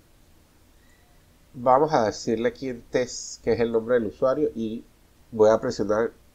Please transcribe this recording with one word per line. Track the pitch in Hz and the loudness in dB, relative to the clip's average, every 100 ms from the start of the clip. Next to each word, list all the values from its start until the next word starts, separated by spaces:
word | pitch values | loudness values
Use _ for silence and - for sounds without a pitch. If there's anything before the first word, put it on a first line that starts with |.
| _ _ _ - _ _ _ _ _ _ _ _ _ _ _ 131 | _ _ _ -20 _ _ _ _ _ _ _ _ _ _ _ -4
vamos | 123 131 151 | 4 4 4
a | 151 110 | 2 0
decirle | - - 110 120 | -2 -4 -2 -2
aquí | - 135 | -4 -10
en | 120 | -10
test | - 131 123 - - - | -4 -2 -2 -8 -14 -8
que | - | -2
es | 110 | 0
el | 117 | 0
nombre | 113 113 123 | 0 0 0
del | 107 | 0
usuario | - 131 143 143 | -2 -2 0 -2
y | 113 110 113 - _ _ _ - | -2 -8 -8 -14 _ _ _ -14
voy | 113 107 | 2 4
a | 110 | 4
presionar | 127 117 101 104 117 - - | 0 -4 -2 0 0 -6 -20